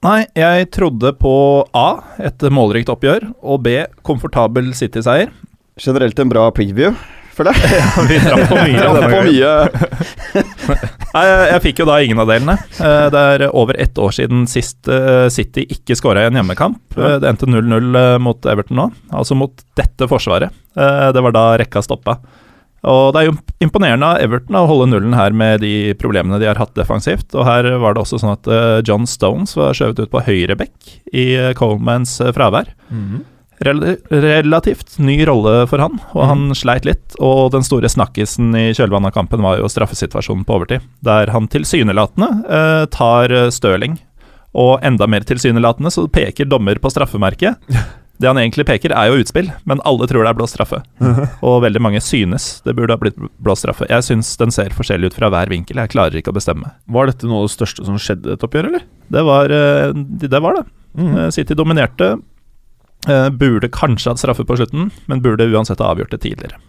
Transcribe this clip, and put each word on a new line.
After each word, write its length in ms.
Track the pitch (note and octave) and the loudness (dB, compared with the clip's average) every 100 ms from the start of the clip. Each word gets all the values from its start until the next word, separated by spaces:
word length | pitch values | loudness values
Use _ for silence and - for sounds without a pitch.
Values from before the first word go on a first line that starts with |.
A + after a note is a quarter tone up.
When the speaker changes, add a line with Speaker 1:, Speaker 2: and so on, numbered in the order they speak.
Speaker 1:
Nei, 240 | F3 G#3+ A3 | 2 2 0
jeg 360 | - E3 F3 F3+ | 0 2 2 0
trodde 420 | - F#3 A#2+ B2 | -2 -2 0 -2
på 180 | C3+ C#3 C3+ C#3 C#3 - | 0 0 2 4 2 0
A, 300 | A#2+ C3+ A3 - - | 0 0 -2 -10 -10
et 200 | G3 - C#3+ | -8 -2 0
målrikt 400 | C#3 A2 G#2+ A#2 | 2 2 0 -4
oppgjør, 400 | A#2+ C3+ D3 G#3+ A#3 | -2 0 0 -2 -14
og 200 | - C#3 | -6 -2
B, 160 | A#2 B2 E3 - | 0 -2 -4 -12
komfortabel 720 | - C#3+ D#3 - A2+ B2 B2+ | -6 -6 -4 -2 0 0 -4
City-seier. 560 | B2+ A2+ A2+ A2+ C3 A3 - - _ _ - | -4 -6 -4 0 0 0 -6 -20 _ _ -10
Speaker 2:
Generelt 400 | - C3 B2+ A2 | -2 0 0 0
en 100 | C3 | 0
bra 220 | A2+ A2+ | 4 2
preview, 420 | - G#2 G2 E3 A#3 - - - | 2 -2 0 0 0 -10 -20 -20
føler 260 | - E3 | -2 0
jeg. 260 | B3+ - F3+ | 2 4 4
Speaker 1:
<laughs> 0 | |
Ja, 240 | C3+ - B2 | 2 2 2
vi 120 | D#3 | 4
traff 300 | E3 F#3+ - | 4 4 4
på 100 | F#3 | 2
mye 180 | E3 C3+ | 2 2
Speaker 2:
Traff 180 | F#3+ | 2
Speaker 1:
denne 140 | E3 A#2+ | 2 4
Speaker 2:
på 20 | |
Speaker 1:
gangen. 220 | A#2+ F3+ | 2 4
Speaker 2:
mye. 640 | C#3 C3+ D3+ D3 B2 F3 - | 4 4 4 2 0 -4 -4
Speaker 1:
<laughs> 20 | E3 - - G3+ - - C4 C3+ A2 - - | -10 -10 -6 -4 -4 -6 -4 -2 -4 -10 -6
Nei, 100 | D3+ | 0
jeg, 180 | F#3 F#3+ F3+ | 4 4 4
jeg 160 | F3 | 4
fikk 200 | F3 - | 0 0
jo 40 | D#3+ | 2
da 100 | D3 | 4
ingen 200 | C#3 A2 | 2 2
av 80 | A2 | 2
delene. 260 | A2+ C#3 G3 - | 2 2 -2 -4
Eh, 320 | - D#3+ D3 D3 | -4 2 4 4
det 140 | C#3+ | 4
er 240 | C#3+ C#3 C#3 | 4 4 2
over 300 | - A#2 - | 2 0 0
ett 200 | - - | -2 0
år 160 | G2 | -2
siden 300 | - - B2 B2 | 0 0 0 0
sist, 420 | B2 A#2 - - | -2 -6 -8 -2
eh, 380 | C3 C3 B2+ B2+ | 0 4 4 4
City 360 | B2 A2+ - | 0 -4 -4
ikke 320 | C3+ - - B2 | -6 -8 -4 -2
skåret 300 | C3+ G2+ A2+ | 2 2 2
i 40 | |
en 100 | A#2+ | 2
hjemmekamp. 400 | F#2+ F#2 D#3+ A#3+ _ | -2 0 -2 -4 _
Speaker 2:
Ja. 240 | - D3 | -4 0
Speaker 1:
Eh, 60 | C#3+ | 2
det 100 | C#3 | 0
endte 180 | A#2 C3 | 0 2
null 180 | A#2+ A#2 | 2 2
null, 260 | A2+ B2 | 0 2
eh, 220 | B2+ B2+ B2 | 2 4 2
mot 280 | B2 A#2 - | 0 -2 -2
Everton 300 | G#2+ G2+ B2 | -2 -2 -2
nå, 120 | F#3 - - | -2 -6 -10
altså 280 | - B2 C3+ | -6 -2 -2
mot 240 | C3 - - | -2 -6 -12
dette 340 | - - - C3 | -2 -2 0 -2
forsvaret. 420 | C3 - F2+ F3 - _ | 0 0 -2 -2 -8 _
Eh, 340 | - C#3 C#3 C#3 | 0 0 2 2
det 100 | B2+ | 2
var 120 | B2+ A2+ | 2 4
da 100 | A2+ A2+ | 4 2
rekka 260 | A2 - | 0 -4
stoppa. 360 | G#2 - - A#2+ - _ _ _ _ _ | -4 -6 -4 -6 -8 _ _ _ _ _
Og 240 | - C3 C3+ | 0 4 4
det 80 | D3 | 4
er 80 | D#3+ | 0
jo 100 | D3+ - - | 0 -8 -2
imponerende 460 | E3 G#3 F#3 A#2+ D3 | -2 2 2 2 2
av 140 | E3+ | 0
Everton 320 | - A#2+ B2+ | 0 -2 -2
å 120 | G3 E3+ | 0 2
holde 180 | D3+ B2+ | 4 4
nullen 300 | A2+ G2+ A#2+ | 2 2 2
her 180 | G2+ | 2
med 260 | A2 A2 G#2+ | 2 2 2
de 340 | G#2+ G#2 G#2 | 0 -2 -2
problemene 440 | G2+ - G2+ F2 G2+ | -2 -2 0 0 0
de 80 | G#2+ | 0
har 140 | G#2 | -2
hatt 160 | A2+ - | -4 -4
defensivt. 560 | - G#2+ - - - | -2 -2 -2 -4 -4
Og 80 | C#3 | -2
her 220 | B2+ A#2+ B2 B2+ | 2 2 2 0
var 180 | A2+ G#2+ | 0 0
det 80 | |
også 160 | G#2 A#2+ | -2 -4
sånn 160 | A2 G2+ | -2 -4
at, 100 | - | 0
eh, 360 | A2+ A#2 A2 | 0 2 0
John 260 | A2 G#2 A#2+ | 2 0 -2
Stones 460 | - F#2+ C3+ G3 - | -2 -2 -2 -4 -2
var 160 | C#3+ | -2
skjøvet 300 | B2 B2 A2+ | 0 -2 -4
ut 80 | A2 | -4
på 100 | B2+ | -4
høyre 320 | A#2+ G2 F2 G2 | 0 0 0 -4
bekk 360 | - _ - - - | -6 _ -20 -20 -8
i, 260 | C3 B2+ | -4 0
eh, 220 | B2+ B2+ | 0 -2
Colemans, 680 | B2+ A#2 G#2+ A#2 A#2+ A#2+ - | 0 0 0 -2 -2 -4 -2
eh, 100 | B2 | -2
fravær. 380 | B2 B2 G#2+ D3 - _ | 2 2 0 -4 -12 _
Speaker 3:
Mhm. 360 | A#2 G2+ A2 - _ _ _ | -10 -8 -10 -12 _ _ _
Speaker 1:
Rel-, 360 | C#3 D3 D#3+ F3+ - | -2 -2 -2 -6 -2
relativt 880 | D3+ D3+ D3+ D3+ D#3+ - - - - | 0 2 2 2 0 0 -4 -8 -2
ny 140 | C#3 C#3+ | 0 2
rolle 380 | D3+ B2+ G#2+ A2+ | 2 2 4 2
for 160 | B2 C#3 | 2 0
han, 140 | D#3 C4+ - | -2 -4 -8
og 100 | - | 0
Speaker 3:
Mhm. 80 | C3+ | 2
Speaker 1:
han 260 | C#3+ C#3+ | 2 0
sleit 300 | C3+ B2+ B2 | -2 0 0
litt. 300 | B2+ - - - | 0 -2 -4 -2
Og 320 | C3+ C3 C3 | 2 4 2
den 140 | C3+ | 2
store 240 | C3 C3+ A2+ | 0 0 0
snakkisen 640 | - G2+ - G#2 - A#2 | 0 -2 0 -4 -2 0
i 120 | A2+ A2+ | 2 0
kjølvannet 340 | A2+ A#2+ G2+ G2 | 2 0 2 0
av 60 | G#2+ | -2
kampen 240 | F2+ A2+ | -2 0
var 160 | G2 F#2+ | 0 0
jo 80 | |
straffesituasjonen 800 | G#2 - G#2+ - F#2 G2+ - G2+ | 0 -2 -2 -2 -6 -6 -6 -6
på 140 | G2 A2 | -2 -2
overtid, 220 | F2 B2+ - _ | -2 -6 -8 _
der 300 | - G#2+ G#2 | 0 2 2
han 160 | A2+ A2 | 0 -2
tilsynelatende, 960 | D3 - F3 A2 G2 G#2+ - A3 G#3+ | -4 -2 0 0 2 0 0 -2 -2
eh, 400 | A#3 D#3 D#3 D#3 D#3 | -2 0 2 2 -2
tar, 460 | - A#2+ A#2 B2 | 0 2 4 2
eh, 160 | B2 B2 | 2 0
Stirling. 460 | A2+ A2 F#2 A#2 D#3+ _ _ - - _ | 0 0 0 -2 -8 _ _ -20 -20 _
Og 240 | - B2 C3 | 0 2 4
enda 240 | C3+ A#2+ G2+ | 2 2 2
mer 160 | G#2 | 0
tilsynelatende 640 | A2 B2 B2+ A#2 A#2 A#2 D3+ | -2 -2 0 2 2 0 -2
så 140 | - E3 | -2 0
peker 380 | E3+ G2+ - C#3 | 0 -2 -4 0
dommer 300 | C3+ G2 G2+ | 0 0 -2
på 160 | C3+ | -2
straffemerket. 640 | C#3 C#3 G#2 F#2+ - F#3 A#3+ _ | -2 -2 0 -2 0 -2 -4 _
Speaker 3:
<laughs> 360 | B2 - - - _ | -4 -4 -12 -20 _
Speaker 1:
Det 60 | B2+ | 0
han 80 | C3+ | 2
egentlig 260 | A2+ C3 | 0 0
peker, 280 | C#3+ A2+ - - | 0 0 0 0
er 140 | A2 | 2
jo 80 | C3+ | 2
utspill, 300 | A2 D#3 F3+ - - | 0 -2 -4 -6 -4
men 100 | C#3 | -2
alle 220 | C#3+ C3 B2 | 0 0 0
tror 140 | B2 | 2
det 60 | A2 | 2
er 60 | A#2 | 0
blåst 180 | A#2 - | -4 -4
straffe. 220 | A2 - - _ | -6 -6 -10 _
Speaker 3:
Mhm. 260 | B2+ A#2+ C#3 - | 0 0 -2 -4
Speaker 1:
Og 160 | B2 B2 | 0 2
veldig 180 | A#2+ G#2 | 2 0
mange 160 | A#2 G#2 | 0 -2
synes 640 | - - F#2+ F2 - - | -2 -2 0 -2 -6 -10
det 80 | - | -6
burde 140 | A#2+ A#2 | -4 0
ha 40 | A#2 | 0
blitt 200 | G#2+ - G2+ _ | -2 -4 -14 _
blåst 160 | G#2+ F#2+ - | -2 -2 -2
straffe. 180 | - - | -6 -2
Jeg 100 | A#2 | -2
synes 260 | B2 A2+ A2 - | 0 -2 -2 -2
den 120 | A#2 | -2
ser 200 | - G2 | 0 -4
forskjellig 380 | - - G2 F2+ | -4 -4 -2 -2
ut 60 | - | -2
fra 100 | A2+ | -2
hver 220 | F2+ F2+ | 0 -2
vinkel. 240 | F#2 F2 - | -4 -8 -6
Jeg 140 | A2 | -4
klarer 240 | - F2 E2 | 0 0 -2
ikke 160 | - | -6
å 40 | G2 | -6
bestemme. 320 | - E2 - - - | -4 -6 -8 -16 -6
Speaker 3:
Var 180 | A#2+ C3+ | -2 0
dette 140 | B2+ A#2 | -2 -4
noe 140 | A2+ | -2
av 60 | G2+ | -2
det 20 | - | -4
største 260 | A2 - | -6 -6
som 140 | F#2+ G2+ | -8 -6
skjedde 240 | - F#2 | -4 -6
i 60 | - | -6
dette 140 | - A#2 | -6 -4
oppgjøret, 220 | D3 F#3+ | -4 -2
eller? 140 | F4 - _ - | -6 -8 _ -4
Speaker 1:
Det 100 | C#3 | 0
var, 300 | D#3+ C#3 C#3+ | 2 4 4
eh, 400 | D3 C#3+ C#3+ C#3+ | 2 2 2 0
det, 380 | C#3+ C#3 D3 C#3+ | -4 -8 -8 -2
det 80 | C3 | 0
var 140 | E3 F#4 | 0 -2
det. 80 | B3 _ _ D3+ | -4 _ _ -6
Speaker 3:
Mhm. 220 | F3 F3+ | -2 -2
Speaker 1:
Eh, 100 | E3 | -2
City 240 | - C3 | -4 -4
dominerte. 540 | D3+ D#3+ D#3+ C3+ - F#3 A3 - _ _ - _ _ _ _ - | -2 0 0 0 0 -2 -2 -8 _ _ -20 _ _ _ _ 0
Eh, 220 | C#3 C3+ | 2 2
burde 400 | C3 C#3 A2+ A#2+ | 2 2 2 -2
kanskje 400 | - D#3 A2 - | -2 -2 0 -2
hatt 100 | A#2+ | -4
straffe 280 | - A#2+ A#2+ | -2 -4 -2
på 80 | A#2+ | -2
slutten, 320 | A#2 D3 F#3+ - - | -2 -4 -6 -8 -8
men 140 | C3 | -2
burde 240 | B2 A2 A#2 | -2 0 0
uansett 260 | A2 A2 F#2+ | 0 -2 -2
ha 80 | G#2+ | -2
avgjort 240 | E2+ - - | -2 -4 -8
det 60 | |
tidligere. 320 | - - - - | -8 -10 -14 -18